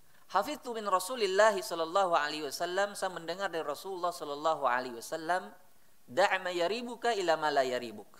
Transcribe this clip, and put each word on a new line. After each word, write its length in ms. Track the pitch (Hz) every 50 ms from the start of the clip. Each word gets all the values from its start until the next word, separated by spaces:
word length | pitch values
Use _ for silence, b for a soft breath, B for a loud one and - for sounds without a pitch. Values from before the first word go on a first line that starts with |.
| b b b b b b -
"Hafidtu 400 | 185 202 285 302 - - 254 226
min 160 | 226 208 202
Rasulillah 640 | 185 185 - - 254 247 208 190 190 202 214 220 202
sallallahu 640 | 185 185 - 175 165 160 160 175 196 196 175 165 151
alaihi 320 | 147 147 151 151 151 135
wasallam," 480 | - - 170 175 180 190 202 208 202 -
saya 160 | 190 185 175
mendengar 320 | 170 165 160 175 196 196 180 170
dari 80 | 165
Rasulullah 480 | 147 147 139 - - 190 190 175 180 175
sallallahu 560 | 170 - 160 147 143 147 156 160 160 143 139
alaihi 320 | 123 120 127 127 127 117 113
wasallam, 480 | - - 165 160 160 165 175 185 196 208 - - - - b b b b b b - -
Da' 300 | 123 160 196 202 196 185
ma 80 | 185 180
yaribuka 640 | 180 175 170 175 214 247 240 247 240 202 - 240 226
ila 240 | 196 180 165 160 156
ma 100 | 156 151
la 140 | 143 139
yaribuk. 480 | 131 127 123 123 123 113 107 104 98 - -